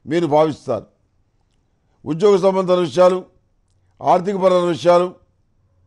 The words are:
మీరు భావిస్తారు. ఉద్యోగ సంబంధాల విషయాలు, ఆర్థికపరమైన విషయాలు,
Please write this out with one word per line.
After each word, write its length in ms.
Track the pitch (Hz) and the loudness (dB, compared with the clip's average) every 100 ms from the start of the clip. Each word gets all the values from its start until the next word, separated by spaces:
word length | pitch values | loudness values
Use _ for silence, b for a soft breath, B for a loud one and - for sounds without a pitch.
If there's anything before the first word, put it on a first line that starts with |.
| - | -6
మీరు 200 | 165 165 | -4 0
భావిస్తారు. 600 | 147 160 135 - 110 - _ _ _ _ _ _ _ _ _ _ _ | 0 0 -4 -8 -8 -10 _ _ _ _ _ _ _ _ _ _ _
ఉద్యోగ 300 | 127 156 208 196 190 | -10 -2 2 2 2
సంబంధాల 340 | 190 180 180 170 | 0 0 -2 -2
విషయాలు, 300 | 131 180 185 - _ _ _ _ _ _ - | 2 2 2 -8 _ _ _ _ _ _ -8
ఆర్థికపరమైన 680 | 135 180 180 196 185 180 175 156 | -2 -2 -2 -2 0 2 0 -2
విషయాలు, 320 | 160 175 180 - _ _ _ _ _ _ | 2 2 0 -8 _ _ _ _ _ _